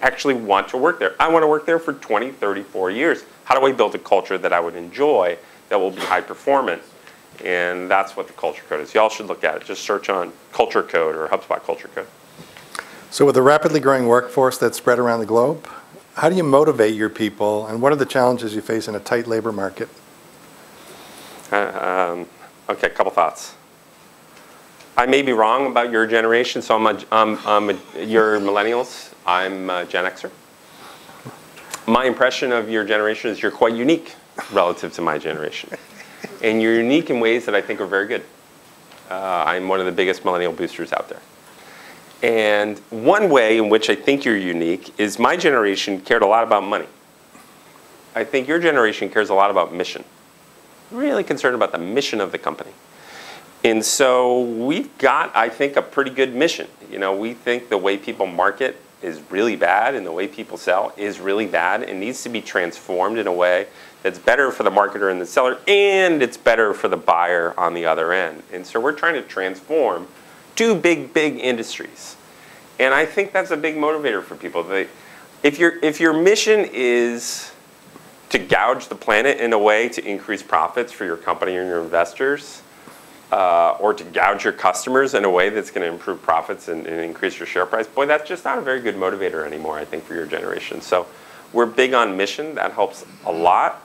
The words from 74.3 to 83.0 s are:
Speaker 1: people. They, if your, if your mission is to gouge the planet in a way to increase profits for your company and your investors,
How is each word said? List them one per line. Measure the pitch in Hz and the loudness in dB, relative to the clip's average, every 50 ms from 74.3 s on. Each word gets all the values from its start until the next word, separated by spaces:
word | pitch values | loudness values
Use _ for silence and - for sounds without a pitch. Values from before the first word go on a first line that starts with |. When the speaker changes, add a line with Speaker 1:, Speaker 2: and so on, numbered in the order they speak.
| 82 | -14
Speaker 1:
people. | 73 - 87 - 85 85 | -12 -10 -8 -6 -6 -6
They, | 87 98 98 90 - - - - - - - - - - - - | -4 -2 -4 -4 -4 -8 -20 -20 -20 -20 -20 -20 -20 -8 0 0
if | 147 143 147 | 0 2 4
your, | 170 165 165 - - | 2 2 2 2 -2
if | 156 147 - | -2 0 2
your | 170 165 156 | 2 2 4
mission | 160 170 190 220 220 - 220 214 208 180 - - | 4 4 4 4 4 4 2 4 2 2 0 -2
is | 113 131 120 120 120 120 120 117 120 - - - - - - - - - - - - - - - - - - - - - - | -2 0 2 2 2 2 0 -2 -4 -8 -10 -10 -10 -12 -16 -18 -20 -20 -20 -20 -20 -20 -20 -20 -20 -20 -20 -20 -20 -10 -4
to | - 120 | -4 -4
gouge | 92 - 110 92 104 120 131 127 - - | 0 2 2 4 4 4 2 0 -2 -10
the | - | -12
planet | - - 117 107 107 120 139 135 - | -8 -2 2 2 4 4 4 2 2
in | 120 117 113 | 2 2 2
a | 104 | 4
way | 104 107 107 107 117 120 | 4 6 4 4 2 0
to | 120 - - | -4 -6 -8
increase | 104 101 95 - - 104 98 - | -6 -8 -8 -6 -6 -8 -8 -6
profits | - - 87 - 85 - 123 120 120 - | -2 0 0 0 0 -2 -4 -6 -6 -6
for | - 104 | -8 -6
your | 90 82 | -6 -6
company | 82 - 92 85 - 90 92 92 | -6 -4 -4 -4 -2 -2 -4 -2
and | 90 92 | -2 -4
your | 90 87 85 82 | -4 -4 -4 -4
investors, | 82 82 82 87 - - - 135 139 143 143 143 - - - - - - - - - - - | -2 0 0 0 0 -2 -4 -2 -2 -2 -4 -6 -12 -20 -20 -20 -20 -20 -20 -20 -20 -20 -20